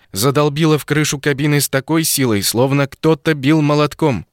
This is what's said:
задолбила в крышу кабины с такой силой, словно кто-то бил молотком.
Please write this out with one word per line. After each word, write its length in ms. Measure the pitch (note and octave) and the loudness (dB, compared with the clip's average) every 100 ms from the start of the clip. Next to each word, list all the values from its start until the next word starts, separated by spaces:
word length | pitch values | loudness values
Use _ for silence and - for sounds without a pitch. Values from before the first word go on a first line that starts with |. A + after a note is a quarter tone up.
| _ | _
задолбила 680 | F#2+ C3 C#3 D3 C#3+ E3 D3+ | -4 0 0 0 0 0 0
в 60 | - | 0
крышу 340 | D3 D3 C#3+ | -2 -2 -2
кабины 420 | D3 C3+ D3+ C#3+ | -4 -2 0 0
с 80 | C3 | 0
такой 340 | C3+ - D#3+ D#3+ | -4 -2 -2 0
силой, 360 | - C3 G#2 | 0 0 0
словно 460 | F#2+ G#2+ C3+ C#3 C3+ | -2 0 0 0 -2
кто-то 480 | - D#3+ D#3 - D3+ | -2 -2 0 -2 -2
бил 260 | C3 D#3+ | 2 2
молотком. 640 | D3 D3 D3 - D#3+ G#2 - | 2 2 0 0 -2 -2 -6